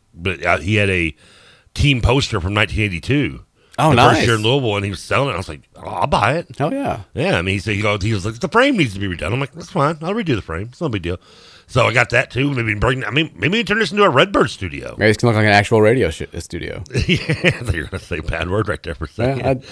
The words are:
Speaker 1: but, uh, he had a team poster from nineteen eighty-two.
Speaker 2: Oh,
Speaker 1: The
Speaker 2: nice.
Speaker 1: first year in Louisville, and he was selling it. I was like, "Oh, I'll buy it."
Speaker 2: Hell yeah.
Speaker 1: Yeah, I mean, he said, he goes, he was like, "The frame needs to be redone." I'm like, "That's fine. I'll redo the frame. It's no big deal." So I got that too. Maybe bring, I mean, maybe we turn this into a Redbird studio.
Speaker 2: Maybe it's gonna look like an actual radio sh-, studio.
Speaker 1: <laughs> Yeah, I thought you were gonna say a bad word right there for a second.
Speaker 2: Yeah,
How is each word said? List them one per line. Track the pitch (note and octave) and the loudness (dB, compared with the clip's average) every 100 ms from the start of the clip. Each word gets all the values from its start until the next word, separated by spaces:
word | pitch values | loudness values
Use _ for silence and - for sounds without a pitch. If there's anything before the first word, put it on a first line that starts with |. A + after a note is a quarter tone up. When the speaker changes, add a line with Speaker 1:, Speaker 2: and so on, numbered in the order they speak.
| _ | _
Speaker 1:
but, | E2+ F#2 E2 | -8 -6 -2
uh, | F2 F2+ | 0 0
he | D#2+ G#2+ | 0 0
had | G2+ | 2
a | F#2 E2 - - - - _ _ | 0 -2 -6 -16 -20 -20 _ _
team | - C#3+ B2+ | 0 2 4
poster | A2 C3+ - G#2+ | 4 2 0 -2
from | F2 | 0
nineteen | G#2 G#2+ G#2+ | 0 0 0
eighty-two. | G#2+ E2+ - C#3+ A2+ C2 - _ _ - | -2 -2 -2 0 0 -6 -16 _ _ 0
Speaker 2:
Oh, | D#3 | 4
Speaker 1:
The | A#2+ | 6
Speaker 2:
nice. | C#3+ - | 6 6
Speaker 1:
first | G#2 | 2
year | A2+ | 2
in | |
Louisville, | G#2+ C#3+ A#2+ | 2 2 0
and | G2+ | 0
he | G2+ | -2
was | F#2+ | -6
selling | - G2+ C#3 | -2 0 0
it. | |
I | F2+ | -4
was | F#2+ | -6
like, | C#2+ - - | -12 -16 -16
"Oh, | F2 | -10
I'll | G2 A2 | -2 0
buy | D#3+ G#2+ D#3+ | 2 2 0
it." | - A#2+ | -6 -4
Speaker 2:
Hell | D3 | -4
yeah. | C4+ C#4 - - | -2 -4 -6 -8
Speaker 1:
Yeah, | - F3+ G2 | -4 -2 0
I | |
mean, | F#2 | 0
he | G2 | -2
said, | A2 G2+ | -2 -2
he | |
goes, | G#2+ G#2 | 0 0
he | A2 | -2
was | G#2 G2 | -2 -4
like, | A2+ | -6
"The | F#3 | -2
frame | A3+ C#4 A#3 | 2 2 2
needs | C3 | -2
to | F#2+ | -2
be | G2+ | -6
redone." | E2+ D#2+ | -4 -4
I'm | B2 | -4
like, | C#3 | -4
"That's | D#3+ F3 | -10 -6
fine. | F3 C#3+ D#3+ | 0 0 -2
I'll | E3+ | -4
redo | G#3+ E3+ | -4 -2
the | G#2+ | -4
frame. | - E2 A2+ | -4 -8 -8
It's | - | -8
no | D#3+ | -6
big | G#2+ | -4
deal." | E2 F2 - - - - - | -4 -8 -10 -20 -20 -20 -4
So | - A2 | 0 2
I | |
got | A#2 A#2+ | 2 2
that | A#2+ - | 0 0
too. | A#2+ C#3+ | -2 -2
Maybe | C3 A2+ | -2 -2
bring, | G#2 A2+ C3 | 0 0 0
I | G#2+ | -2
mean, | C3 D#3+ - | -2 -4 -2
maybe | A#2+ A3 | -2 0
we | |
turn | F3+ G#3 | 0 0
this | F#3+ | 0
into | G#3 | 2
a | G3+ | 4
Redbird | C3+ F#3 C4+ D3+ | 6 4 2 0
studio. | - F2+ C#2 B1 A#1 | -2 -8 -8 -10 0
Speaker 2:
Maybe | G#2+ | 2
it's | G#2+ | 4
gonna | A#2+ | 4
look | G#2+ | 4
like | G#2+ | 6
an | |
actual | G2+ G#2 A2 | 4 6 6
radio | G#2+ B2+ F2+ | 6 4 0
sh-, | - - E2 | -2 -8 -10
studio. | - E2+ - - - | -10 -8 -8 -10 -6
Speaker 1:
<laughs> | B2 - | -2 0
Yeah, | E3+ - | 0 0
I | D3+ E3+ | -2 0
thought | - A#2+ | 0 -4
you | F2 | -4
were | C#2+ | -6
gonna | F#2 | -8
say | - D#2+ | -6 -6
a | |
bad | D#2 E2 E2+ | -4 -4 -2
word | G2+ G#2+ | -2 -2
right | D2 | -4
there | - E2 | -8 -8
for | |
a | D#2 | -8
second. | - A#2+ C3+ | -2 -2 0
Speaker 2:
Yeah, | B2+ C3 - | 0 -2 -4